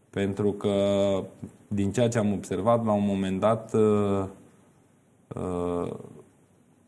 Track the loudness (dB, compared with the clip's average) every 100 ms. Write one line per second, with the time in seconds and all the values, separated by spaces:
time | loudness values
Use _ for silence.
0 | _ -4 -4 0 -2 0 0 2 2 2
1 | 2 0 -4 -12 -16 -16 -8 -2 0 2
2 | 2 2 0 -2 -4 -2 2 2 2 2
3 | 2 0 -2 0 2 0 0 2 4 4
4 | 2 0 -2 -8 -20 _ _ _ _ _
5 | _ _ _ -8 -6 -4 -2 -4 -4 -8
6 | -14 -20 -20 _ _ _ _ _